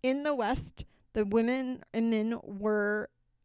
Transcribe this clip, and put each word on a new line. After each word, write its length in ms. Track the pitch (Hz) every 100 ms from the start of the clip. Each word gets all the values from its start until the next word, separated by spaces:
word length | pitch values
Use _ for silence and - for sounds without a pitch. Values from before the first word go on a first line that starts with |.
In 220 | 254 277
the 100 | 294
West, 520 | 277 208 254 - - - _ _
the 140 | 214
women 580 | 208 220 233 262 254 254 -
and 160 | 226 226
men 300 | 220 220 233
were 640 | - 196 214 214 208 214 - _ _ _